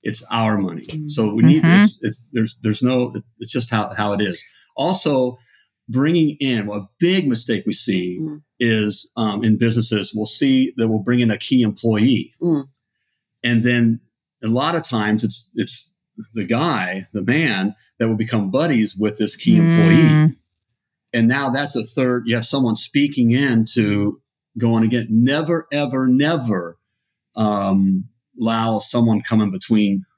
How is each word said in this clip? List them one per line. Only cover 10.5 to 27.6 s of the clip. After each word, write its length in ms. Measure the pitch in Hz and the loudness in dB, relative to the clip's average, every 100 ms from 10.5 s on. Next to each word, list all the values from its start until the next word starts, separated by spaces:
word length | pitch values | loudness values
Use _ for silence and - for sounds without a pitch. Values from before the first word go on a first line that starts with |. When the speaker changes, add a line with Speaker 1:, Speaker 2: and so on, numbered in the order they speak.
| 131 131 - | 2 0 -2
Speaker 1:
that 100 | 113 | -2
we'll 100 | 110 | -2
bring 220 | 101 123 | 0 0
in 100 | 117 | 0
a 80 | 104 | -2
key 240 | - 127 | 0 2
employee. 720 | 110 98 117 107 120 113 - _ | 2 0 -2 2 2 0 -4 _
Speaker 2:
Mm. 240 | 170 151 135 _ _ _ _ _ _ _ | -2 -2 -4 _ _ _ _ _ _ _
Speaker 1:
And 180 | 120 113 | 0 2
then 380 | 120 120 117 117 _ _ _ _ | 2 4 2 0 _ _ _ _
a 60 | 110 | -2
lot 260 | 120 151 | 0 0
of 80 | 170 | -2
times 400 | - 117 104 107 | -2 -2 0 0
it's, 260 | 110 - - | -2 -6 -10
it's 380 | 117 101 - - _ _ - 107 | -6 -6 -6 -12 _ _ -20 -12
the 120 | 110 | -10
guy, 600 | 92 117 165 120 90 95 92 | -4 -2 0 -2 -4 -8 -8
the 100 | 104 | -6
man 520 | 98 143 156 98 98 - _ _ | -2 0 0 0 -4 -6 _ _
that 100 | 113 | -2
will 80 | 110 | -2
become 340 | 113 117 98 | -2 -2 -2
buddies 460 | 123 165 123 104 98 | -2 0 0 -2 -2
with 220 | 107 104 | -4 -2
this 180 | 107 - | -6 -2
key 200 | - 117 | 2 4
Speaker 3:
Mm. 120 | 165 | 4
Speaker 1:
employee. 680 | 165 165 165 160 156 156 - _ _ _ _ _ _ _ | 4 6 6 6 6 2 0 _ _ _ _ _ _ _
And 160 | 117 113 | 2 2
now 220 | 135 135 | 2 -2
that's 260 | 131 143 127 | -2 -4 -6
a 60 | |
third, 400 | 110 - 127 123 117 | -4 -2 0 0 -2
you 80 | |
have 120 | 117 117 | -2 -2
someone 280 | 139 123 | 0 0
speaking 560 | 110 - 143 143 143 117 | -2 -2 -2 0 2 2
in 320 | 123 139 113 107 | 4 4 2 2
to 460 | 123 104 101 101 - _ _ _ 117 | 0 0 0 -2 -4 _ _ _ -4
going 240 | 117 113 | 0 2
again. 240 | 110 123 117 | 2 0 0
Never, 560 | 110 123 147 156 165 - | 2 2 0 -2 -4 -4
ever, 360 | 147 139 131 131 | -4 -2 -2 2
never, 680 | 127 147 165 120 95 85 - _ _ _ _ _ | 2 2 0 -2 -4 -6 -16 _ _ _ _ _
um, 680 | - 107 104 | -2 0 0